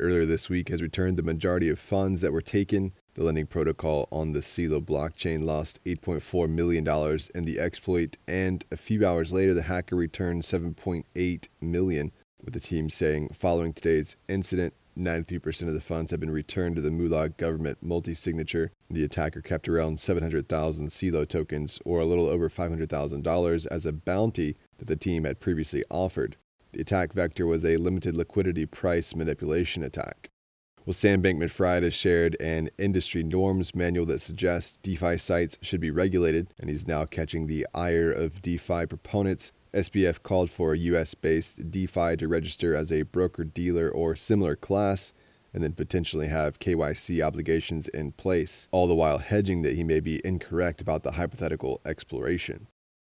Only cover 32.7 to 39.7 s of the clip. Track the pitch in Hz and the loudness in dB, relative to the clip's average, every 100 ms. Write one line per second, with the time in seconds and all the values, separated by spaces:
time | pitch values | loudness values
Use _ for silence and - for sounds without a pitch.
32.7 | - 101 92 - 87 80 90 95 95 90 | -2 0 2 0 -2 0 2 2 2 0
33.7 | 90 87 87 82 76 - 80 90 87 - | 0 0 2 0 -2 -4 -2 0 0 -2
34.7 | - 95 85 87 85 - 87 82 - - | -6 -6 -2 0 0 2 2 0 -2 -4
35.7 | 92 80 76 95 92 85 80 90 - - | -2 0 2 2 4 4 2 0 -6 -6
36.7 | 76 - 76 78 - 78 82 78 78 - | -4 -2 -2 -2 -4 -4 -2 -2 -2 -4
37.7 | - 87 82 82 73 82 87 87 85 - | -4 0 2 2 2 -2 -4 -4 -4 -2
38.7 | 85 82 82 - 104 98 92 - - _ | -2 -2 -6 -4 0 0 0 -6 -12 _